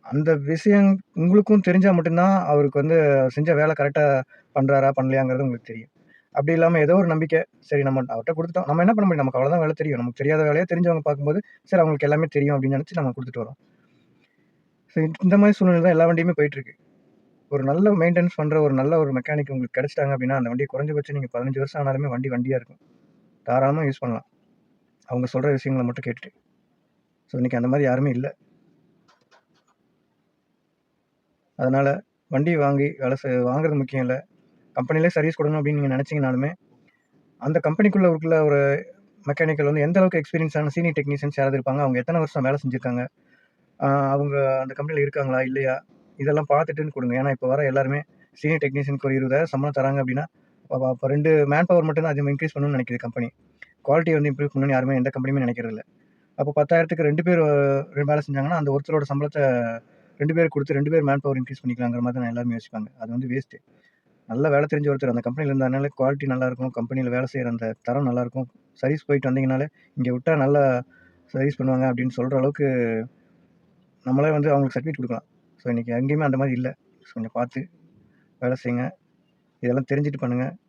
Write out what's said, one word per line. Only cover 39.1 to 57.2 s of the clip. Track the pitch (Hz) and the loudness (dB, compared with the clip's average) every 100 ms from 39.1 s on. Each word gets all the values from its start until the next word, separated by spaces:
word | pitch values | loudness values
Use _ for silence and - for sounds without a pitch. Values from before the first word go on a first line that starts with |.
| _ 147 | _ -8
மெக்கானிக்கல் | 143 156 151 | -2 0 2
வந்து | 143 151 | 0 0
எந்த | 147 180 | 2 4
அளவுக்கு | 185 170 | 2 2
எக்ஸ்பீரியன்ஸான | 147 165 160 151 151 | -2 -4 -2 -2 -2
சீனியர் | 170 170 151 | 0 -2 -2
டெக்னீஷியன்ஸ் | 143 143 147 143 | -2 -4 -4 -2
யாராவது | 135 135 | 0 0
இருப்பாங்க, | 131 135 | -2 -2
அவங்க | 139 123 | 0 -2
எத்தனை | 123 170 | 0 -2
வருஷம் | 156 151 | -2 -2
வேலை | 131 143 | -2 -2
செஞ்சிருக்காங்க, | 135 127 127 123 127 _ _ _ _ _ _ _ | -4 -4 -4 -4 -6 _ _ _ _ _ _ _
ஆ, | 143 139 135 | 0 0 0
அவங்க | 143 143 139 135 135 | 0 0 0 0 0
அந்த | 131 | -4
கம்பெனில | 135 151 156 | -8 -4 -2
இருக்காங்களா, | 143 147 135 131 | -2 -2 -2 -2
இல்லையா, | 131 131 131 131 _ _ _ - | -2 -2 -2 -4 _ _ _ -6
இதெல்லாம் | 143 151 147 | 0 0 2
பார்த்துட்டுன்னு | 147 160 156 151 | 0 0 -4 -6
கொடுங்க. | 139 123 123 | -4 -2 0
ஏன்னா, | 139 | -2
இப்ப | 131 127 | -2 -2
வர | 139 143 | 0 0
எல்லாருமே | 135 131 143 147 _ _ | 0 0 -4 -6 _ _
சீனியர் | _ 151 156 143 | _ -2 -2 -2
டெக்னீஷியனுக்கு | 139 139 143 139 | -4 -4 -4 -2
ஒரு | 135 | -2
இருபதாயிரம் | 131 135 | 0 0
சம்பளம் | 165 135 147 139 | 0 -2 -2 -2
தராங்க | 135 139 | -2 0
அப்படின்னா, | 127 131 160 _ _ _ _ | -2 -4 -6 _ _ _ _
அப்ப, | 127 127 | -4 -2
அப்ப | 123 135 | -2 -2
ரெண்டு | 143 151 156 143 | 0 4 4 4
மேன் | 147 175 | 2 4
பவர் | 175 | 4
மட்டும் | 156 151 | 2 0
தான் | 160 | -2
அதிகமா | 143 143 143 | -2 -2 -2
இன்க்ரீஸ் | 156 - | -4 -4
பண்ணணும்னு | 143 135 | -2 -2
நினைக்குது | 123 120 | -4 -6
கம்பெனி. | 123 123 120 _ _ _ | -8 -8 -8 _ _ _
குவாலிட்டி | - _ - 151 165 | -20 _ 0 0 2
வந்து | 156 147 | 0 0
இம்ப்ரூவ் | 139 147 139 | -2 -4 -2
பண்ணணும்னு | 139 | 0
யாருமே | 131 127 135 | 0 0 0
எந்த | 127 135 | -2 -4
கம்பெனியுமே | 131 139 123 | -4 -2 -2
நினைக்கிறது | 120 117 | -4 -8
இல்ல. | 107 - _ _ _ _ - | -10 -14 _ _ _ _ -6
அப்ப | 143 147 | -2 0
பத்தாயிரத்துக்கு | 147 170 165 165 | 2 2 2 0
ரெண்டு | 151 156 | 0 0